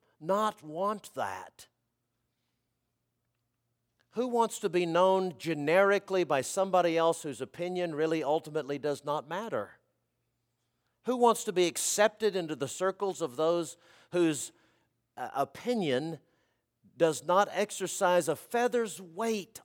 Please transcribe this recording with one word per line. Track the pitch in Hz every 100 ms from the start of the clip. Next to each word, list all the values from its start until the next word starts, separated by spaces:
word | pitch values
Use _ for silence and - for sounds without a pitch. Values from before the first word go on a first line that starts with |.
| _ _
not | 156 196 214 208
want | 151 160 196 214 -
that? | 135 101 92 90 - - _ _ _ _ _ _ _ _ _ _ _ _ _ _ _ _ _ _ _ _ _ _ _ _
Who | 214 254
wants | 240 220 -
to | 196
be | 180 170
known | 170 190 190 185 139
generically | 156 147 147 180 196 202 - 185
by | 160 139
somebody | 127 196 190 180 170 165
else | 165 165
whose | 156 113
opinion | 131 - 175 180 175
really | 147 160 160
ultimately | 139 160 156 151 135 143
does | 147 135
not | 147 147 135
matter? | 175 226 123 95 - _ _ _ _ _ _ _ _ _ _ _ _
Who | - 254
wants | 233 220
to | 214
be | 180 175
accepted | - - - 214 214 214
into | 185 160 143
the | 135
circles | - 185 190 196 175
of | 156 120
those | 160 175 156 - _ - _
whose, | 180 165 139 - _ _ _ _ _ _ -
uh, | 123
opinion | 139 139 - 226 240 156 127 160 156 _ _ _ _ _ _ _ -
does | 160 147 151
not | 185 202
exercise | 170 208 - 185 - 185 180 151
a | 143
feather's | - 240 240 247 220 160
weight | 180 165 226 220 165 -